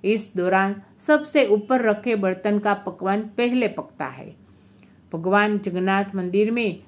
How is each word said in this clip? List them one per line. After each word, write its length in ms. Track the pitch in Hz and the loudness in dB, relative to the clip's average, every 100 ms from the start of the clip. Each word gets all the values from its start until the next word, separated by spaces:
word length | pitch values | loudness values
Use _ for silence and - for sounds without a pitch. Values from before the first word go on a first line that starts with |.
इस 280 | 190 220 214 185 | 0 -2 -2 -4
दौरान 380 | 180 190 196 202 - _ | 0 2 0 -4 -12 _
सबसे 460 | - 302 302 302 240 | 2 2 4 2 4
ऊपर 340 | 214 208 254 | 2 2 2
रखे 360 | 226 208 240 220 | 2 0 0 0
बर्तन 420 | 190 185 214 208 | 0 0 0 0
का 160 | 208 | 2
पकवान 460 | 202 196 180 190 208 | 0 -4 -6 -2 -2
पहले 480 | 220 - 240 254 220 | -2 -2 0 2 0
पकता 380 | - - - 135 | -4 -12 -12 -12
है। 280 | 131 - - - - _ - - - _ | -12 -18 -20 -20 -20 _ -20 -20 -20 _
भगवान 460 | 165 170 202 208 208 | -6 0 2 2 0
जगन्नाथ 460 | 202 180 185 196 196 | -2 -2 0 0 -2
मंदिर 360 | 196 180 190 214 | -4 -2 2 2
में 280 | 240 220 165 | 0 -2 -4